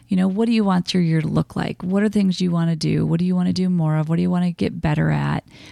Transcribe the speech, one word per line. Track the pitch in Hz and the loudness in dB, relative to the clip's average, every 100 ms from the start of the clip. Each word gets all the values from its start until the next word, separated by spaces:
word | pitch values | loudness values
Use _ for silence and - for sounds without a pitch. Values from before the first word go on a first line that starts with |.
| - | -4
you | 185 | 0
know, | 185 | 0
what | 190 233 | 0 0
do | |
you | 226 | 2
want | 202 180 175 | 2 0 0
your | 185 | 0
year | 170 160 | 2 2
to | 156 | 0
look | 151 160 - | -2 -2 -4
like? | - - | -6 -6
What | 180 190 | -2 0
are | 214 | 0
things | 208 190 175 | 2 0 0
you | 180 | 0
wanna | 170 165 160 | 0 0 0
do? | 156 156 156 | -2 0 0
What | 165 | 0
do | 180 | 0
you | 180 | 0
wanna | 180 | 0
do | 180 185 | 0 0
more | 180 156 156 | 0 2 0
of? | 156 | 0
What | 165 | 0
do | |
you | 180 | 0
wanna | 180 180 | 0 -2
get | 170 - 175 | -2 -4 -2
better | 165 151 160 | -2 0 0
at? | 147 143 143 - - - | 0 0 -4 -6 -18 -20